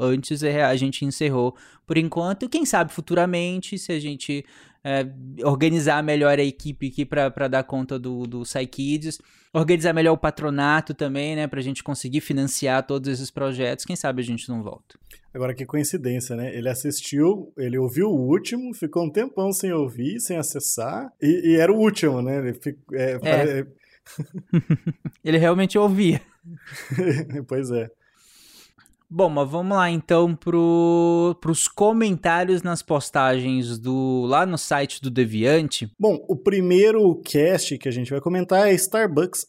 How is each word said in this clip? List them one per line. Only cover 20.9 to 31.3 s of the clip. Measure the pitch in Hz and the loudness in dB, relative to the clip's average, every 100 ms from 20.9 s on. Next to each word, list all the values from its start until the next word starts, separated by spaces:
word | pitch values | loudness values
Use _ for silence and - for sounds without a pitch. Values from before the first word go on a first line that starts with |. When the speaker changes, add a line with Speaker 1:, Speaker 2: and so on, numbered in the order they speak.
| 123 262 - | -8 -10 -2
Speaker 2:
e, | 147 175 170 | 2 2 4
e | 165 | 4
era | 170 | 4
o | 214 | 4
último, | 214 208 156 127 | 2 2 0 0
né? | 123 139 | -2 -2
Ele | 127 | -4
fic-, | 120 147 143 - | -6 -8 -10 -8
é, | 131 131 | -4 -2
Speaker 1:
É. | 127 | -2
Speaker 2:
pare- | 147 156 147 135 139 - _ _ - | 0 2 2 -2 -6 -12 _ _ -20
Speaker 1:
<laughs> | - 151 185 - 170 - 156 - - 151 - | -12 -12 -12 -2 0 2 -2 -2 -10 -12 -10
Ele | 156 160 | 0 2
realmente | 165 180 190 214 | 4 4 2 2
ouvia. | 208 190 190 151 - _ | 2 4 2 2 -4 _
Speaker 2:
<laughs> | 170 170 - 143 - 131 185 139 139 135 123 | -20 -20 -18 -16 -8 -2 0 0 -2 -8 -6
Pois | 131 131 | -6 -2
é. | 120 110 _ _ _ _ _ - - - _ _ _ - | -4 -6 _ _ _ _ _ -20 -20 -20 _ _ _ -8
Speaker 1:
Bom, | 165 185 | 0 2
mas | 147 139 | 2 -2
vamos | 160 185 202 | -2 0 0
lá | 175 | 2
então | 165 - 170 170 | 0 2 4 4
pro, | 165 - 170 170 170 170 170 170 170 170 | 0 0 2 4 4 4 4 4 4 2